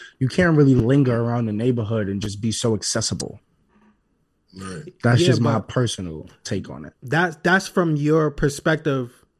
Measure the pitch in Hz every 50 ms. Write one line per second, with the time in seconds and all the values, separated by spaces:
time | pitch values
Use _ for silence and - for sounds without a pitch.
0 | - - _ _ 131 123 - - 180 170 156 147 143 135 131 123 110 120 139 143
1 | 135 123 117 117 117 117 120 120 117 110 104 104 117 127 123 120 107 101 113 110
2 | 101 95 98 101 98 104 101 101 110 113 104 - - 117 110 101 - - - 113
3 | 107 - 101 - - - - - _ _ _ _ _ _ _ _ _ _ _ _
4 | _ _ _ _ _ _ _ _ _ _ 92 95 95 92 92 160 151 - - _
5 | - 120 120 120 175 180 117 110 117 - - 104 - - - 127 123 107 - -
6 | 92 85 78 76 92 - - _ _ - 107 95 - - 65 69 73 - - _
7 | - 123 139 160 180 175 151 - - 170 185 190 - - - 196 170 165 151 143
8 | 147 147 156 160 156 147 147 - 160 139 143 - - 165 156 156 - 147 135 131
9 | 123 120 - _ _ _ _ _